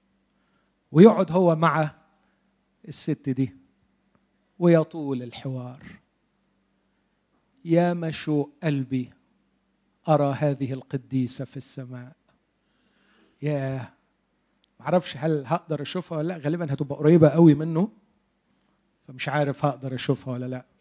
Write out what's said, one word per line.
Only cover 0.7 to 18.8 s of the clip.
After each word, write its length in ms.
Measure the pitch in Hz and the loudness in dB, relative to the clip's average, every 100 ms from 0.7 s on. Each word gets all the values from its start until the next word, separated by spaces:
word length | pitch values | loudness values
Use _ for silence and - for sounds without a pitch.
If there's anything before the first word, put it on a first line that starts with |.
| _ _ | _ _
ويقعد 400 | 143 214 180 147 | 8 8 8 0
هو 240 | 175 175 160 | 2 2 2
مع 360 | 165 151 151 - _ _ _ _ _ _ _ _ - | 2 0 -2 -6 _ _ _ _ _ _ _ _ -14
الست 420 | 139 - 147 - | -8 -6 -4 -4
دي، 280 | 127 131 - _ _ _ _ _ _ _ _ _ _ | -4 -4 -6 _ _ _ _ _ _ _ _ _ _
ويطول 640 | 175 165 156 165 143 131 | 4 4 2 -6 -6 -6
الحوار. 600 | 120 - 139 131 123 127 - - _ _ _ _ _ _ _ _ _ _ _ _ _ _ _ _ 165 | -8 -12 -10 -10 -12 -16 -20 -20 _ _ _ _ _ _ _ _ _ _ _ _ _ _ _ _ 0
يا 280 | 165 175 | 2 2
مشوق 600 | 175 165 151 - 151 143 _ | 0 -6 -8 -2 -2 -2 _
قلبي 500 | 160 143 123 131 123 - _ _ _ _ _ _ _ _ - | -4 -2 -2 -4 -6 -14 _ _ _ _ _ _ _ _ 0
أرى 260 | 151 139 131 | 2 2 0
هذه 340 | 151 135 135 | -2 -2 -6
القديسة 720 | 135 - 139 117 131 120 - 131 | -8 -10 -12 -6 -4 -4 -6 -12
في 120 | 139 | -14
السماء. 580 | - - 127 127 123 156 _ _ _ _ _ _ _ _ _ _ _ _ | -14 -14 -16 -16 -18 -20 _ _ _ _ _ _ _ _ _ _ _ _
ياه، 520 | 143 147 135 135 120 _ _ _ _ _ _ _ _ _ | -6 -4 -6 -8 -12 _ _ _ _ _ _ _ _ _
معرفش 380 | 143 175 - 139 | -2 -2 -2 -6
هل 260 | 156 156 127 | -4 -4 -2
هقدر 340 | - - 151 | -6 -4 -8
أشوفها 360 | 139 185 - 160 | -6 -8 -8 -6
ولا 100 | 160 | -6
لأ، 100 | 175 | -6
غالبًا 360 | 143 170 165 | -4 -4 -4
هتبقى 240 | 135 143 139 | -6 -6 0
قريبة 320 | 151 170 127 | 6 8 8
قوي 240 | 151 170 | 8 6
منه، 380 | 143 160 160 214 - _ _ _ _ _ _ _ _ | 6 2 -2 -4 -6 _ _ _ _ _ _ _ _